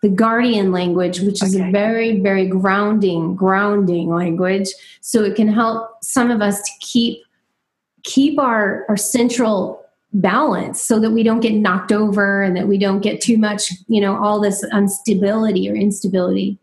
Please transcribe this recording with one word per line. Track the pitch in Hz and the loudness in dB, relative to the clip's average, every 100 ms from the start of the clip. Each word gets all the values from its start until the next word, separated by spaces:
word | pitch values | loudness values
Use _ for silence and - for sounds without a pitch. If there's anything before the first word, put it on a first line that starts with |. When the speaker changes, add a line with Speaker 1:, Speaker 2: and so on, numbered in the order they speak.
Speaker 1:
the | 208 | 2
guardian | 190 226 226 247 220 196 | 2 2 2 2 2 0
language, | 185 180 175 180 180 | 0 0 0 0 0
which | 202 196 | -2 0
is | 196 190 | 0 0
a | |
Speaker 2:
Okay. | 185 | 0
Speaker 1:
very, | 196 214 226 226 214 | 0 0 0 0 0
very | 196 196 190 | 2 2 0
grounding, | 190 190 196 208 214 196 170 165 | 0 2 2 2 2 0 0 -2
grounding | 185 190 190 202 208 190 170 170 | 0 0 2 2 2 0 0 0
language. | 170 175 170 185 196 196 - - - | -2 -2 -2 0 0 -4 -8 -20 -20
So | - 226 | -4 0
it | 208 | 0
can | 196 214 | 2 2
help | 214 226 226 - - | 2 0 -2 -8 -14
some | - - 240 | -6 0 0
of | 233 | 2
us | 208 202 | 0 -2
to | - - | -6 -12
keep, | - 240 233 - _ _ _ _ _ _ _ _ | -6 -4 -4 -6 _ _ _ _ _ _ _ _
keep | - - 277 294 | -4 2 2 2
our, | 269 226 202 208 - | 0 0 0 -2 -2
our | 208 | -4
central | - 247 240 240 226 202 - - - _ _ | -2 0 0 2 0 0 -2 -8 -18 _ _
balance | 208 175 208 302 185 - - | 0 2 2 0 -2 -4 -8
so | - 220 | -2 0
that | 220 | 2
we | 226 | 2
don't | 226 226 | 2 2
get | 226 | 0
knocked | 214 208 185 - | 0 0 0 0
over | 208 214 202 202 196 | 0 2 2 0 2
and | 196 180 | 0 0
that | 196 | 0
we | 196 | 0
don't | 196 196 | 2 0
get | 208 - | -2 -4
too | - 226 | 0 2
much, | 214 202 - 180 - | 2 -2 -6 -10 -2
you | 220 | 0
know, | 202 190 | 2 0
all | 208 208 | 0 0
this | 208 196 - | 0 -2 -2
instability | 208 196 190 - 196 196 220 220 190 196 | 0 0 -2 -2 0 0 0 0 0 -2
or | |
instability. | 214 202 196 196 185 180 190 196 202 | 0 0 0 -2 0 0 -2 -4 -6